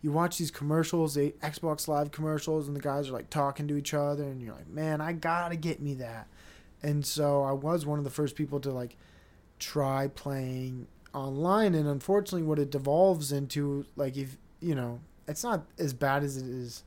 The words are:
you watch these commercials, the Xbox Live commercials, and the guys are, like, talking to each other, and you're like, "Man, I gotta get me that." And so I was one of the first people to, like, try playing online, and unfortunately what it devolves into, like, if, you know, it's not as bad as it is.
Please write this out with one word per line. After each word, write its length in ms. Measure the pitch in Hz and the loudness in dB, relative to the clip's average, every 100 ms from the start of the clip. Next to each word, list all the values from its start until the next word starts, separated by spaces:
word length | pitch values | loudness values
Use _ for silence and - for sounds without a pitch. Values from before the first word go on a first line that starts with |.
you 100 | 151 | 0
watch 260 | 147 170 - | 2 2 0
these 120 | 160 | -4
commercials, 640 | - 143 156 160 175 160 | -4 0 2 2 2 2
the 220 | 143 143 - | 4 0 0
Xbox 440 | 151 151 165 151 - | -6 -4 -2 -2 0
Live 220 | 147 147 | 0 0
commercials, 560 | 147 156 156 156 156 143 | -2 -2 0 0 0 0
and 100 | 143 | -4
the 60 | |
guys 280 | 143 139 139 | -2 -2 -2
are, 20 | |
like, 180 | 127 - | -4 -4
talking 380 | 160 139 139 147 | 0 0 0 -2
to 80 | 147 | -2
each 180 | 139 | 0
other, 300 | 151 143 143 | 0 0 0
and 180 | 143 131 | -4 -6
you're 140 | 117 - | -10 -12
like, 140 | - | -12
"Man, 300 | 147 156 151 | -4 -2 0
I 120 | 156 | -2
gotta 440 | 170 165 170 175 170 | -2 0 0 0 -2
get 220 | 160 156 | -2 -2
me 140 | 143 135 | -4 -4
that." 320 | 123 113 104 - - - - - | -6 -10 -14 -20 -20 -20 -20 -8
And 240 | 147 147 139 | 0 0 0
so 380 | 151 147 143 | 0 4 4
I 80 | 139 | 2
was 340 | 139 143 170 147 | 0 0 0 0
one 140 | 147 | -2
of 60 | 143 | -2
the 40 | |
first 260 | - 151 - | 0 -2 0
people 240 | 151 139 | -2 -2
to, 100 | 135 | -2
like, 240 | 127 123 - - - - - - - | -4 -6 -10 -20 -20 -20 -20 -20 -12
try 480 | - 151 135 135 139 | -4 0 2 2 0
playing 800 | - - 135 131 127 131 127 123 - - | -4 -6 -4 -4 -4 -6 -8 -12 -18 -12
online, 640 | 139 135 135 165 202 220 165 | -6 -4 0 4 6 6 6
and 120 | 147 | 4
unfortunately 600 | 143 - 202 202 180 160 | 0 2 2 2 -2 0
what 100 | 151 | 2
it 140 | 143 | 2
devolves 600 | 147 135 151 190 175 143 | 0 2 6 8 6 0
into, 540 | 143 139 147 143 139 - - | -2 -2 -2 0 -2 -4 -2
like, 220 | 135 135 | -2 -2
if, 200 | 135 135 - - | -8 -10 -20 -6
you 140 | 170 | -2
know, 280 | 143 123 120 - - - | 0 -2 -6 -12 -18 -8
it's 160 | 151 | -4
not 240 | 240 208 147 - | 0 -2 -2 -4
as 160 | 156 | -2
bad 300 | 127 139 139 | 2 2 2
as 140 | 143 135 | 2 -4
it 100 | 131 | -6
is. 360 | 127 123 117 | -6 -8 -10